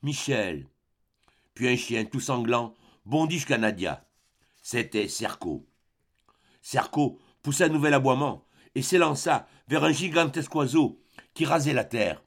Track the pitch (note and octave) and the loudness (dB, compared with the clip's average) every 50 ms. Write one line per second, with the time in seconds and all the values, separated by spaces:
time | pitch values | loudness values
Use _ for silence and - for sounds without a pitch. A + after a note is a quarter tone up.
0 | - C#3 D3+ C3+ - - C#3 A#2+ G#2+ F#2+ E2 D2 C2+ C2+ _ _ _ _ _ _ | -4 -6 -6 -6 -4 -2 0 0 0 -2 -4 -8 -10 -14 _ _ _ _ _ _
1 | _ _ _ _ _ _ _ _ _ _ _ - A#2 B2 B2 B2 B2 - A#2 A#2 | _ _ _ _ _ _ _ _ _ _ _ -4 0 0 0 0 0 -2 -4 -4
2 | A2 G#2+ - C#3 B2+ - C#3 B2 A#2+ A2+ A#2+ A#2+ A#2+ - - _ _ _ _ _ | -4 -4 -6 -8 -4 -4 -2 -2 0 0 0 0 0 -4 -10 _ _ _ _ _
3 | _ G2 A#2 D3+ D#3 D#3+ C#3+ - C3+ - C#3+ A#2 A2 G#2+ G#2 F#2 F2+ F2 D2 - | _ -4 0 0 0 0 -2 -4 -2 -2 0 0 2 0 -2 -2 -4 -4 -4 -6
4 | _ _ _ _ _ _ _ _ _ _ _ _ _ - - A#2+ A#2 - - A2 | _ _ _ _ _ _ _ _ _ _ _ _ _ -6 -4 -4 -4 -2 -2 -2
5 | G#2 G2 - - A2+ G#2 - - - F2 D#2 B1 - _ _ _ _ _ _ _ | -2 -2 -4 -6 -6 -6 -8 -8 -8 -8 -8 -8 -10 _ _ _ _ _ _ _
6 | _ _ _ _ _ _ _ _ _ _ _ _ _ - - B2+ - - - - | _ _ _ _ _ _ _ _ _ _ _ _ _ -6 -2 -2 -2 0 2 2
7 | D3 C3 - - _ _ _ _ _ D3 C#3+ - F#3 E3+ D#3 D#3 C#3+ D3+ D3 C#3 | 2 2 0 -4 _ _ _ _ _ -4 0 2 2 4 4 4 2 4 4 4
8 | C3 C3+ B2+ C3 C#3+ C#3+ G#2+ - _ _ _ _ _ _ _ - C3 - - F#3 | 6 4 2 2 2 -2 -4 -6 _ _ _ _ _ _ _ -6 -4 0 2 4
9 | E3+ D#3 D3 C3+ - E3+ D#3 A#2+ - - _ - _ _ C3+ D#3+ C#3+ D#3 D#3 C3+ | 4 4 2 -2 0 0 0 0 0 -6 _ -20 _ _ -2 2 4 2 2 2
10 | F3 F#3+ D#3 E3 E3+ D#3+ C#3 E3+ D3+ C#3 - D#3 D3 C3 A#2 D#3+ D3+ A#2 - - | 0 -2 0 2 0 0 0 -4 -6 -4 -2 -2 0 2 4 4 4 2 0 -6
11 | _ _ _ _ - _ _ - D#3+ C#3+ D#3 E3 D3 C#3+ D3 B2+ A2 - - A#2+ | _ _ _ _ -20 _ _ -4 -2 0 2 2 2 2 0 0 -2 -2 0 0
12 | G#2 F#2 D#2 - - | 0 0 -2 -4 -10